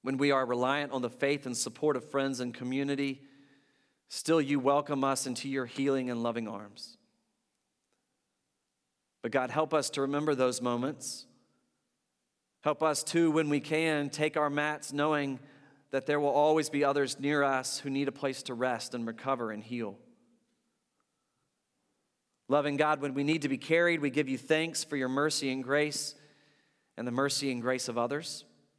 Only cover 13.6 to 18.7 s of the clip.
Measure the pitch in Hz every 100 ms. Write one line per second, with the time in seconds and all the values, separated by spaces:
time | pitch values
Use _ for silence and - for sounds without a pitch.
13.6 | - 156 160 151 143 - 151 156 147 143
14.6 | 151 151 - 143 151 151 139 131 - -
15.6 | - _ _ 139 135 147 147 135 151 156
16.6 | 151 143 143 139 139 120 139 147 139 135
17.6 | 131 - 143 135 139 135 139 131 - 120
18.6 | 127